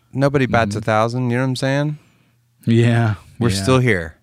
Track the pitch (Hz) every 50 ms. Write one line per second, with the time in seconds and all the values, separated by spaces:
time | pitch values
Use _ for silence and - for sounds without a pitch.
0 | _ _ - 135 139 143 139 139 131 117 117 117 113 101 104 107 107 113 110 107
1 | 113 117 120 127 127 120 120 123 135 131 127 - 139 135 139 143 147 151 151 147
2 | _ _ _ _ _ _ _ _ _ _ _ _ - 120 117 113 117 120 117 117
3 | 117 107 104 - - - - - 113 120 95 98 98 131 131 131 127 123 104 90
4 | 82 80 - _